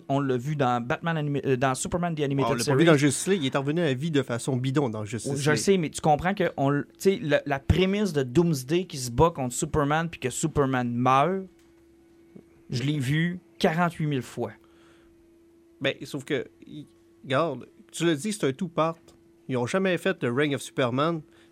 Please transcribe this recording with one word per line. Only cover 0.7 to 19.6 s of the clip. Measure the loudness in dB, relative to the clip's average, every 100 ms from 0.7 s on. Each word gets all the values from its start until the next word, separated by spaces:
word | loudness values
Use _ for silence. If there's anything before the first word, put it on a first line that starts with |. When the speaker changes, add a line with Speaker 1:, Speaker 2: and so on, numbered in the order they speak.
| 0
Speaker 1:
Batman | -2 -4 -2 -2
anima-, | -2 -2 0
euh, | 2
dans | 0 -2
Superman | -4 -2 -2 -2
The |
Animated | 0 0 0
Speaker 2:
On |
l'a | 0
pas |
Speaker 1:
Series. | 2 4
Speaker 2:
vu | 6
dans | 6
Justice | 4 2 0
League, | 0
il | 0
est | -2
revenu | -2 0
à | 0
la |
vie | 0 0
de | 0
façon | 0 -4 -2 -2
bidon | 0 0 0
dans | -2
Justice | -6 -6 -4 -2
Speaker 1:
Je | 0
le | 2
Speaker 2:
League. | 2
Speaker 1:
sais, | 2
mais | 0
tu | -2
comprends | 2 2 2
que | 0 -2 0
on | 0
l-, | 0 -2
tu | -2 0 2
sais, |
la, | 2 0 0
la | -4
prémisse | 2 4 4 2 0
de | 0
Doomsday | 0 4 4 2 0 -2 -2
qui | -8
se | -6
bat | 2 2
contre | 2 -6
Superman | -4 -2 0 0 0 -2
puis | -4
que | -6
Superman | -4 -2 0 2 2 -2 0
meurt, | 4 4 4 0 -6 _ _ _ _ _ _ _ -20 -20 -20 -20 -8
je | -4
l'ai | -2 -2
vu | 0 0 0 -2 -12 0
quarante-huit | 0 2 -2 -2 -2
mille | -2
fois. | -4 -8 -8 -10 _ _ -20 -20 -20 _ _ _ _ _ _ -6
Speaker 2:
Ben, | -6 -6
sauf | -8 -10
que, | -4 -4 -4 -12 -20
y-, | -18 -18 _ _ _
regarde, | -4 0 0 -4 -12 -20 -16
tu | -2 0
le | 0
dis, | -2
c'est | -2 -2
un |
two-part. | -2 -4 0 -2 -2 _ -20 _ _ -6
Ils |
ont | -2